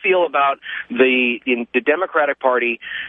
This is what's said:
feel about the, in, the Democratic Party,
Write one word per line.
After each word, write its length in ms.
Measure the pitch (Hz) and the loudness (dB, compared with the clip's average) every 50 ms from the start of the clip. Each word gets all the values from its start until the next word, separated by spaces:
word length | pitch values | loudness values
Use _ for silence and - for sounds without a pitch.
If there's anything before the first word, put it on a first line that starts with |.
| - | -2
feel 240 | 196 185 180 175 151 | 0 2 2 2 0
about 320 | 139 143 139 139 135 - - - - - - - | 0 2 2 0 0 -2 -6 -12 -12 -12 -10 -4
the, 520 | 120 120 131 131 127 127 127 120 117 110 - 131 | 0 2 4 4 4 2 0 0 -2 -2 -2 -2
in, 180 | 123 117 120 - - | -2 -2 -2 -2 -2
the 80 | 123 | -2
Democratic 580 | 117 - 147 170 185 175 - 160 147 143 135 - | 0 0 0 0 0 -2 0 0 0 0 -2 0
Party, 400 | - 131 127 123 120 120 117 - - - - - - | 0 0 2 2 0 -2 -4 -6 -8 -12 -10 -10 -12